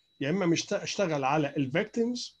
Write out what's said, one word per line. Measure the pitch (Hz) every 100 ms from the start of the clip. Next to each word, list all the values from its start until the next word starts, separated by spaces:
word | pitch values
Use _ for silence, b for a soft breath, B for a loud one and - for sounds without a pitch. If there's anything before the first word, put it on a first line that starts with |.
| _ -
يا | 139
اما | 185 175
مشت-، | 165 -
اشتغل | 147 165 - 190 151
على | 131 151 143 151
ال | 135
victims، | 156 214 - 233 247 - -